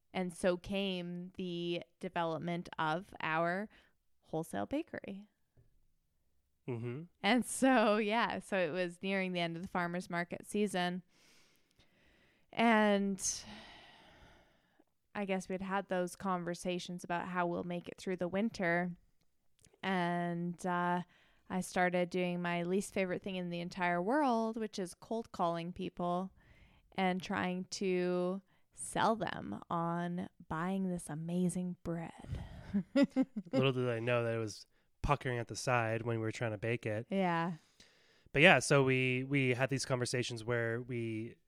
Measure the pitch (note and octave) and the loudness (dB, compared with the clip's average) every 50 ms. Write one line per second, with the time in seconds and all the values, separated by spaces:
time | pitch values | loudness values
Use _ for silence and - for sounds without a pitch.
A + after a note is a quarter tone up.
0 | _ _ - F#3 F#3 F3+ E3+ - - F#3 F3+ F3+ - F#3 G3+ G3 G3+ F#3+ F#3 F3+ | _ _ -6 -4 -4 -4 -4 0 0 0 0 0 -2 -4 -4 -2 -2 -2 -4 -4
1 | F3 F3 F3 F3 F3+ F#3 - - F#3 F3+ F3 E3+ E3+ E3+ E3+ E3+ - - _ _ | -6 -6 -8 -8 -10 -10 -8 -8 -6 -4 -4 -4 -2 -2 -4 -4 -6 -10 _ _
2 | - F#3 - F3 E3+ E3 D#3+ D#3 E3+ F3 F3 E3+ F3 - - - E3 D#3 D#3 F3 | -10 -6 -2 -2 0 0 -2 -2 -2 -4 -4 -4 -6 -8 -4 -2 0 0 0 -2
3 | G3+ - - - - D#3+ D#3 E3 E3+ E3+ F3 F#3+ G#3+ G#3+ - - _ _ _ _ | -4 -8 -10 -6 -4 0 0 2 2 2 0 -2 -4 -8 -12 -20 _ _ _ _
4 | _ _ _ _ _ - - D#3+ E3 - - G3 G3+ - - D4 E4 - - - | _ _ _ _ _ -6 -4 -4 -4 -4 -4 -4 -4 -2 -2 -4 -4 -6 -10 -10
5 | - - G3 G3 G#3 G#3 _ _ _ _ _ - - _ _ _ _ _ _ _ | -10 -10 -12 -12 -14 -18 _ _ _ _ _ -20 -20 _ _ _ _ _ _ _
6 | _ _ _ _ _ _ _ _ _ _ _ _ _ - B2 A2+ A2+ A#2+ A#2+ D3 | _ _ _ _ _ _ _ _ _ _ _ _ _ -6 -6 -4 -4 -6 -6 -8
7 | E3+ - _ _ - G3+ A#3+ B3+ G#3 - - - B3+ C4+ C4 A#3 G#3+ A3 G#3 G#3+ | -10 -14 _ _ 2 2 2 2 2 -2 0 2 4 6 6 6 6 6 4 4
8 | A3+ G3+ G#3+ A#3+ A3 F3+ - F#3+ - - G#3 F#3+ F3+ D#3 C#3+ F#3 F3+ F3 F3 - | 2 2 2 2 0 0 -2 -4 -4 -2 0 2 2 2 0 0 -2 -2 -4 -4
9 | - F#3+ G3 G3 F#3 F#3 F#3 F3 E3+ E3+ E3 E3 F#3 F#3+ - F#3 F3 E3+ F3 F3+ | -2 0 0 0 0 0 0 0 0 -2 -2 -6 -8 -4 -2 -2 -2 -2 -2 -4
10 | F3+ - F3 E3+ E3+ - - - - - - G#3 G#3 G3+ F#3+ F3+ F3+ F3+ F3+ F#3 | -4 -4 -4 -4 -4 -4 -6 -10 -8 -4 0 0 0 2 2 0 0 0 -2 -4
11 | - _ _ _ _ - - - _ _ _ _ _ _ _ _ _ _ _ _ | -8 _ _ _ _ -20 -20 -20 _ _ _ _ _ _ _ _ _ _ _ _
12 | _ _ _ _ _ _ _ _ _ _ - - A#3 A#3 A3 G#3+ G#3+ G#3 G3+ G3+ | _ _ _ _ _ _ _ _ _ _ 0 2 4 6 6 6 6 6 4 4
13 | G3+ G3 G3 F#3 - - - - - - - - - - - - - - - - | 2 0 -2 -2 -4 -4 -6 -6 -10 -14 -16 -18 -18 -20 -20 -20 -20 -20 -20 -20
14 | - - - - - - - - _ _ _ _ _ _ _ _ _ _ _ _ | -20 -20 -20 -20 -20 -20 -20 -20 _ _ _ _ _ _ _ _ _ _ _ _
15 | _ _ - G#3 G3+ F#3+ F#3+ F#3 F3+ - F#3+ F#3 F#3+ F#3+ F#3+ G3+ F#3+ - F#3+ F3+ | _ _ -6 -4 -2 -2 -2 -2 -2 -4 -6 -6 -4 -2 -2 -2 -2 0 0 0
16 | F3+ F3 - - - G3 F#3 F3 F3 E3+ F3 - - F#3 F3+ F3+ - - F3+ F3+ | 0 0 -4 -4 -2 -2 -2 0 -2 -4 -6 -4 -4 -4 -4 -4 -4 -8 -10 -10
17 | - - F3 E3+ - F3+ F3+ F#3 F3 F3 F3 F#3 F#3 F3 F3 F3 - - - - | -6 -4 -4 -4 -2 -2 0 0 2 2 0 -2 -2 -4 -4 -6 -6 -10 -14 -8
18 | - F#3+ F#3 F3+ F3+ F3 F#3 G3 G#3+ A3+ - - G3 E3+ E3+ F3 F3+ F3+ F3 - | -6 -4 -2 -2 -2 0 0 0 0 0 0 0 2 2 4 2 2 0 -4 -8
19 | _ _ _ _ _ _ _ _ _ _ _ _ - - - _ - F#3 F#3+ F3+ | _ _ _ _ _ _ _ _ _ _ _ _ -20 -20 -16 _ -4 0 0 2
20 | F3 E3+ F3 F3 F3 F3 E3+ E3+ E3+ F3 E3+ - - F#3 F3 F3 F3 F3 F3 F3+ | 2 2 0 0 0 -2 -2 -2 -2 -4 -4 -4 -4 -2 0 0 2 2 0 0
21 | E3+ - _ _ _ _ _ _ _ - F#3 F#3 F3+ - - F#3 F3+ F3+ F3 F3+ | -2 -6 _ _ _ _ _ _ _ -4 -4 -4 -4 0 2 2 4 4 4 2
22 | F3+ F3 - F#3 F3+ F3 F3 F3 F3 F3 F3 F3 E3+ F3 F#3 G#3 F#3+ - - G3+ | 0 0 0 0 0 0 0 -2 -2 -2 -2 0 0 0 0 0 0 0 -2 0
23 | F#3+ F3+ F3+ F#3 - G#3 F#3 F#3 F3+ F3 F3 F3 E3+ F3+ - G3 F3+ F3 F3 F3 | 0 0 -2 -4 -4 -6 -6 -4 -4 -4 -4 -4 -6 -6 -4 0 0 2 2 2
24 | F3 G3+ C4 D4+ D4 C4 A#3 A3+ A3+ A3 A3 A3+ A3 G#3 - - F#3+ F3 - - | 2 2 2 4 4 4 4 2 2 0 -2 -4 -6 -6 -4 -6 -6 -6 -8 -14
25 | - - A3+ A3+ A3+ - - - F#3 E3+ E3+ E3+ E3 F3 F3+ - F#3 - - - | -10 -6 -6 -6 -6 -6 -2 0 0 0 0 -2 -4 -6 -6 -6 -8 -6 -4 -2
26 | F3 F3 F3 F3+ F#3+ F#3+ - - - - - - - - - _ _ _ - - | -2 0 0 -2 -2 -4 -10 -16 -20 -20 -20 -20 -20 -20 -20 _ _ _ -2 0
27 | F#3+ F#3 F3+ F#3 - - G3+ G3 F#3+ F3+ F3+ F#3 F#3 - - - G#3 F#3+ F#3 F3+ | 2 2 2 0 -2 -2 -2 0 0 0 -2 -4 -6 -8 -6 -2 0 0 2 2
28 | F3+ F3+ F3+ F3+ F3+ F3+ F#3+ G3 - _ _ _ _ _ _ - - - - - | 2 2 2 2 0 0 -2 -4 -8 _ _ _ _ _ _ -14 -12 -4 0 2
29 | - G3+ A3+ A3 - - - - - - - - - - F3 E3+ E3+ E3+ E3+ F3 | 4 4 2 2 -2 -4 -4 -6 -8 -8 -8 -10 -6 -4 -2 0 0 0 0 -2
30 | F3 F3 F3 F3+ F#3 - - - F3 - D#3+ D#3 E3+ F#3 G3 G3 F#3+ F#3 F3+ E3+ | -2 -2 -4 -4 -6 -8 -12 -18 -10 -6 -4 -2 -2 0 0 0 0 -2 -2 -4
31 | - - D3 D#3 D#3+ E3+ E3+ F3+ F3+ F3 E3 F#3 F3+ F3+ F3+ - - E3+ E3 E3+ | -6 -6 -8 -6 -4 0 2 2 2 2 2 0 -4 -4 -6 -6 -6 -6 -4 -4
32 | E3 - - - - - - - - - - - - - - G3+ F3 - - C#4 | -6 -10 -12 -14 -12 -10 -8 -8 -8 -10 -12 -14 -8 -2 -2 -2 -2 4 4 6
33 | C#4+ - - C4 C4 - - A3 - E3+ - C4+ C3+ C#3 B2+ B2+ B2 B2 A#2 A2+ | 6 6 4 0 -2 0 -4 -8 -8 -2 2 4 4 4 4 2 2 2 0 0
34 | A#2 B2 B2 A#2+ A#2 A#2 A2+ A2+ A2+ G#2 G2 - - - _ _ _ _ _ _ | 2 4 4 4 4 2 0 0 -2 -4 -6 -10 -16 -20 _ _ _ _ _ _
35 | - - C#3+ - - C3+ A#2+ A#2+ A2+ - A2 - - C3+ B2 A#2+ A2+ A2 A2+ A2+ | 2 2 2 2 2 0 -2 -2 -4 -6 -8 -4 0 2 2 4 2 2 0 0
36 | A2 A#2+ A#2 A2+ A2 A2 A2 - B2+ A2+ G#2+ G2+ - A2+ A#2+ A#2+ - A2+ G#2+ G#2+ | 0 0 0 0 0 -2 -2 -2 -2 -2 -2 -2 -2 -2 -2 -2 -2 -4 -4 -4
37 | B2 - F#3+ G3 F#3+ F3 E3+ E3 E3 F3 E3 D#3 - _ _ - - _ _ _ | -4 -2 0 0 2 2 2 0 0 -2 -4 -6 -12 _ _ -20 -20 _ _ _
38 | _ _ _ _ _ - - C#3 D3+ F#3+ E3 C3 - - D3 C#3 C3+ C3 C3 B2+ | _ _ _ _ _ -2 6 8 10 10 10 8 6 6 6 6 6 6 4 4
39 | C3 B2+ B2+ B2+ C3 C3+ C#3+ C#3+ C3+ B2+ B2 A2+ C3+ B2+ C#3+ B2+ - - C3+ B2 | 2 2 0 0 0 0 2 4 4 4 4 2 2 0 0 -2 0 0 0 0
40 | B2 - - B2+ A#2+ - B2 A2+ A2 A2+ A#2+ A#2 A#2 A2+ A2+ A#2+ B2+ B2 B2+ A#2 | 0 0 0 -2 -2 -2 -6 -6 -2 -2 0 0 0 0 -2 -4 -4 -4 -4 -4
41 | A#2 A2+ A2 A2 A2+ A#2 - - _ | -2 -2 -4 -4 -6 -8 -12 -16 _